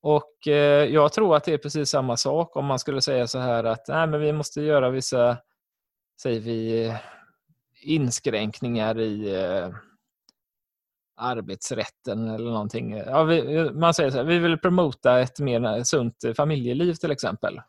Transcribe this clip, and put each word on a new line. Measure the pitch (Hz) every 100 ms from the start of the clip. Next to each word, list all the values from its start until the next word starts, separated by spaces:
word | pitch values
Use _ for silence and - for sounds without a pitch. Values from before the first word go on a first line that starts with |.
Och, | 151 151 - _ 151
eh, | 147 147 143
jag | 143 151 147
tror | - 208 151
att |
det | -
är | 151
precis | 147 156 139
samma | 147 131 117
sak | 139 151 170 -
om | 139
man | 131
skulle | - 135
säga | - 131 120
så | 131
här | 127 117
att, | 113 113 -
nej, | 151 160
men | 151
vi | 151
måste | 151 147 -
göra | 151 147 127
vissa, | 131 127 127 120 120 _ _ _ _ _ _ _ _
säger | 131 113
vi, | 113 113 113 113 113 110 - - _ _ _ _ _ _
inskränkningar | 147 160 131 - - 110 107 - 123 117 110 113
i, | 113 104 104 95
eh, | 92 95 90 90 _ _ _ _ _ _ _ _ _ _ _ _ _ _
arbetsrätten | 120 120 98 95 - 120 107 _ 127 107 113
eller | 110 117
någonting. | 110 107 120 120 107
Ja, | - 135
vi, | 160 165 131 156 156
man | 139 170
säger | 165 143
så | 131
här, |
vi | 139 175
vill | 170 160
promota | 185 180 165 123 131 123
ett | 127 -
mer | 139 117 120 107
sunt | 120 156 117 - 123 113
familjeliv | 147 151 120 127 175
till | 165 165
exempel. | 139 101 104 - -